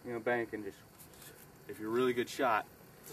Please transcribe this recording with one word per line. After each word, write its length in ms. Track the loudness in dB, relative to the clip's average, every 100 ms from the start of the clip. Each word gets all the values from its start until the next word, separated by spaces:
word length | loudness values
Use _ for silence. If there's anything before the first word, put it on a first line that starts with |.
you 80 | -8
know, 80 | -4
bank 320 | 0 0 0
and 120 | -4
just, 140 | -8 -12 -18 -20 -20 -18 -18 -18 -20 -18 -14
if 120 | -8
you're 100 | 0
a 20 |
really 200 | 2 4
good 160 | 2 -2
shot. 380 | 2 4 4 2 -10 -20 -20 -16